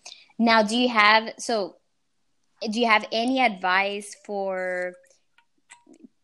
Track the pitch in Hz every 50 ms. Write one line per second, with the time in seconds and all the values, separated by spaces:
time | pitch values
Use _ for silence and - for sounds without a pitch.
0 | _ - - - - _ _ - 226 226 226 226 214 202 220 247 247 247 233 214
1 | 208 208 220 220 220 226 - - - - 240 214 190 165 - _ _ _ _ _
2 | _ _ _ _ _ _ _ _ _ _ _ _ - 226 208 233 233 226 214 214
3 | 214 - - 220 233 254 269 262 254 226 202 185 185 185 180 190 196 202 202 202
4 | 208 - - - _ - 208 202 196 190 185 185 185 185 180 180 180 180 180 -
5 | _ _ _ _ _ _ _ _ _ _ _ _ _ _ - - _ _ - -
6 | - - _ _